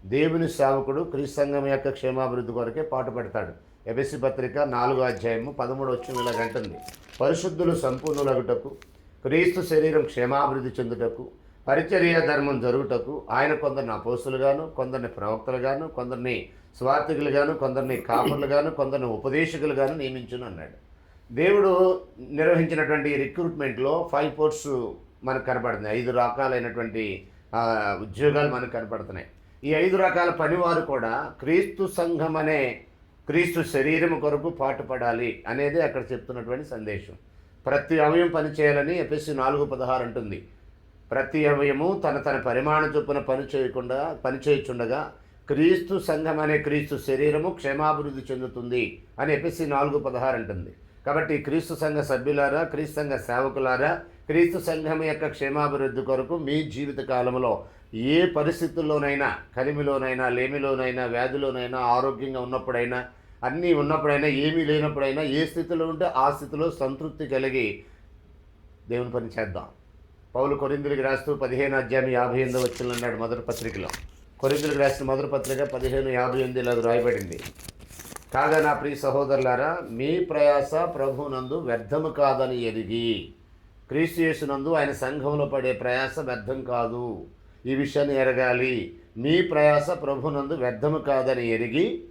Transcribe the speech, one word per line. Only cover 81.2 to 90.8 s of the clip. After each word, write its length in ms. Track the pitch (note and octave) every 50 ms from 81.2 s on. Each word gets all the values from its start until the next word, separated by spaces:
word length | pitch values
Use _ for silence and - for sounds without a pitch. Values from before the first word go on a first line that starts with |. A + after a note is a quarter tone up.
| D3 C#3 C3 C3 B2+ B2+ D3 E3+
వ్యర్థము 500 | D#3+ B2 A#2 A2+ A2 G#2 C#3+ D#3 D#3 D#3
కాదని 540 | D#3 D3 C#3+ C#3 C3+ C3+ C3 B2+ B2+ A#2+
ఎరిగి," 720 | A#2 A2+ A2 A2+ G#2 F#2+ A2+ A#2 A#2 A#2 G#2+ F#2+ F2 - - _ - - - - _ - - - - -
క్రీస్తు 320 | B2+ D3+ E3 E3 E3+ E3+
యేసునందు 520 | E3 D#3+ D3+ D#3 D3+ C#3 C#3 C#3 C3+ D#3+
ఆయన 200 | E3 D#3 C#3+ C#3+
సంఘంలో 540 | C#3+ - C3 B2+ C#3+ D3+ C3 D3 D3 D3 C#3+
పడే 260 | C#3+ C#3 C3+ B2+ B2+
ప్రయాస 460 | B2+ - B2 B2 B2 C3 C3+ B2+ - D#3+
వ్యర్థం 460 | C#3+ B2+ B2 A2+ G2+ A2 C3+ C3+ B2+
కాదు, 600 | B2 B2 A#2+ A#2 A2+ A#2 A#2+ A#2+ A#2+ G#2 E2 - - - - - - - - -
ఈ 80 | B2+ C3+
విషయాన్ని 420 | C3+ C#3+ C#3+ - C#3+ C#3+ C#3+ C#3
ఎరగాలి. 800 | C3+ C3 C3 B2 B2+ B2+ B2+ B2 B2 B2+ C3 B2 A2 F2 E2+ - - - - -
"మీ 260 | A2 B2 D3 E3 F#3
ప్రయాస 480 | F3 E3+ D#3+ D3+ D3+ D3+ D3 D3 C#3+ F3
ప్రభునందు 640 | F3 - D3+ C#3 C#3 C3+ B2+ D3+ C#3+ C#3+ C#3 C#3 E3
వ్యర్థము 440 | D3 B2 B2 A2+ G#2+